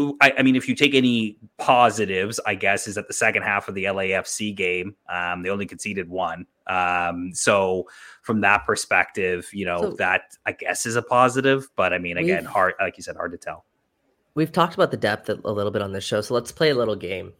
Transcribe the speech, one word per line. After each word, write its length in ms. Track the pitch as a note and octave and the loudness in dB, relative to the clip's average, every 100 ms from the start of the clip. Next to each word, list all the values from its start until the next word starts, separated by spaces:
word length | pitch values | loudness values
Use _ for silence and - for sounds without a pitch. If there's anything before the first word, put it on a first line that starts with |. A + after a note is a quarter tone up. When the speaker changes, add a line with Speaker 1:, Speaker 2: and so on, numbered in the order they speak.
| C#3+ C#3+ | 4 4
Speaker 1:
I, 120 | C#3 C3 | 4 6
I 60 | |
mean, 140 | C3 B2+ | 4 4
if 100 | C3+ | 0
you 80 | A#2+ | 2
take 180 | D3 | 4
any 440 | C3+ B2+ A#2 G#2+ - G#2+ - | 4 4 2 -2 -6 -16 -4
positives, 800 | - B2+ A#2+ G#2 G2 F#2 G2+ A#2 G#2+ | 2 6 4 4 -2 0 -2 -4 -4
I 100 | G2 | -2
guess, 300 | G2 G2+ - | 0 0 -2
is 100 | G2+ | -8
that 120 | - | -6
the 60 | |
second 300 | - A2+ G#2+ | -2 0 0
half 260 | F#2+ G2+ - | -2 -2 -4
of 60 | G2 | -4
the 100 | F#2+ | -4
L 140 | G2 | -2
A 100 | F#2+ | 0
F 140 | F#2+ F2 | -2 -2
C 240 | - G#2+ | -6 -6
game, 440 | G2 F#2 F2+ F#2+ G2+ - | -2 -2 -2 -6 -12 -8
um, 320 | F2+ F2 F2+ | -4 -4 -4
they 80 | F2+ | -4
only 160 | G2+ F#2+ | -4 -6
conceded 440 | F2 G#2+ G2 E2+ | -10 -8 -6 -6
one. 360 | F#2 F2 E2 F2 _ - | -4 -4 -6 -14 _ -4
Um, 680 | F#2 F2+ F2 F2 F2 F2+ | 0 0 0 -2 -4 -6
so 540 | F2 - G2+ F#2+ F#2 F2+ - - - | -2 2 4 4 0 -4 -12 -20 -12
from 180 | - A2 | -4 2
that 240 | G2+ G#2 - | 4 4 2
perspective, 840 | G#2 - F#2+ F2 - F#2 F2+ - | -2 0 0 0 0 -2 -2 -6
you 120 | G2+ F2+ | -6 -4
know, 160 | F2 | -2
Speaker 2:
So 100 | G2 | -2
Speaker 1:
that, 440 | - F#2 F#2 - - - | -2 0 0 -2 -12 -10
I 60 | |
guess, 340 | F#2 - - A#2+ | -6 -6 -4 -2
is 120 | A#2 | -2
a 40 | |
positive, 680 | A2+ B2 B2+ B2+ C3+ C3+ C3+ - | 2 4 4 4 2 2 0 -2
but 160 | F#2 | 0
I 40 | F2+ | 0
mean, 200 | F2 F2 | -2 -2
again, 260 | F2 F2 | 0 0
Speaker 2:
we've 80 | E2 | 0
Speaker 1:
hard, 220 | G2+ F#2 F#2 | 2 2 2
like 180 | F#2+ - | -2 -4
you 60 | |
said, 120 | F2+ E2+ | -10 -8
hard 160 | E2+ | -8
to 60 | E2+ | -8
tell. 260 | - D#2+ _ _ _ _ _ _ _ D3 | -12 -12 _ _ _ _ _ _ _ -4
Speaker 2:
we've 160 | D#3+ | -2
talked 240 | F3+ E3+ F3+ | 2 0 2
about 160 | E3 | 0
the 60 | A2+ | 2
depth 320 | G#2+ G#2+ - | 0 -2 -4
a, 100 | G#2 | -6
a 80 | - | -4
little 200 | G#2 G2+ | -2 -2
bit 100 | G#2 | -2
on 100 | G2 | -4
this 100 | G2 | -6
show, 180 | - G#2+ | -4 -2
so 120 | G#2+ | 0
let's 180 | A#2+ A#2 | -2 -2
play 180 | - D#3 | 0 2
a 60 | C3 | 2
little 200 | A2 G2+ | 0 -2
game, 380 | F2 F#2 F#2 - | -6 -8 -10 -16